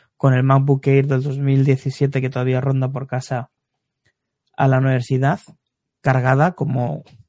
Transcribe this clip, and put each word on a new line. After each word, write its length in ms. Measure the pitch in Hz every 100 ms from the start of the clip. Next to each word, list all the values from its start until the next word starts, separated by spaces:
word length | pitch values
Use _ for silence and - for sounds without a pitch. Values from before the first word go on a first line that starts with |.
| _ _
con 160 | 135
el 80 | 127
MacBook 440 | 135 139 139 135 139
Air 200 | 139 139
del 160 | 135
dos 160 | 139 135
mil 260 | 139 135
diecisiete 560 | 135 131 143 - 139 139
que 80 | 131
todavía 300 | 127 127 127
ronda 320 | 135 135 131
por 140 | 135 135
casa 440 | 127 - 123 120 _ _ _ _ _ _ _ _ _ _ -
a 120 | 135
la 100 | 131
universidad, 640 | 135 131 123 131 135 196 - - _ _ _ _
cargada 500 | - 131 127 135 160
como 500 | 180 156 131 123 - - -